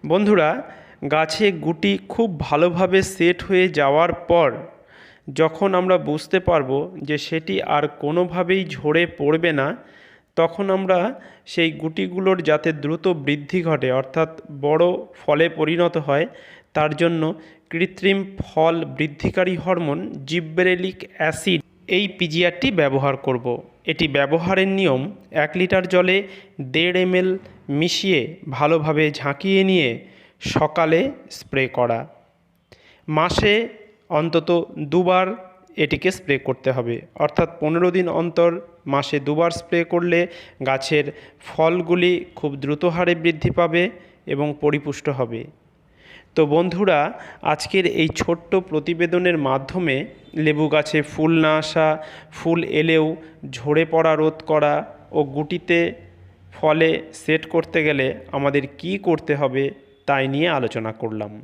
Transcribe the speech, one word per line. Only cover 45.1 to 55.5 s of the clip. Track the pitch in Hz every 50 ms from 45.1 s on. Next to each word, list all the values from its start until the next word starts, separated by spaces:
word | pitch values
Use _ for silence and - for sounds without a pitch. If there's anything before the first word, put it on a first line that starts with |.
| 139 127
হবে। | 127 117 117 113 117 - _ _ _ _ _ _ _ _ _ _ _ - - - _ _ _
তো | - 156 143 147
বন্ধুরা, | 165 170 185 170 180 208 190 165 147 147 170 240 - - - - - - 156
আজকের | 151 - - - - 190 180 175 - -
এই | 156 156 - -
ছোট্ট | - - 170 165 - - - 190 180 -
প্রতিবেদনের | 156 151 147 165 175 165 175 170 175 180 180 180 170 156 143 131
মাধ্যমে | 135 135 139 - - 185 180 151 131 135 170 - - - - - - - 156
লেবু | 151 151 147 156 151
গাছে | 147 151 147 151 - 151 143 -
ফুল | - - 156 160 165 160 160
না | 156 156 156
আসা, | 156 - - 165 156 156 156 156 156 - - - - - - -
ফুল | - 165 165 170 165 - - 151
এলেও | 156 160 160 160 156 156 160 156 - - - - - 139 127
ঝরে | 123 117 147 151 156 165 160
পড়া | 165 160 160 160 156
রোধ | 151 156 156 156 156 - -
করা | 156 151 147 147 147 147 - - - - - -
ও | - 151 147 139 135
গুটিতে | 143 151 147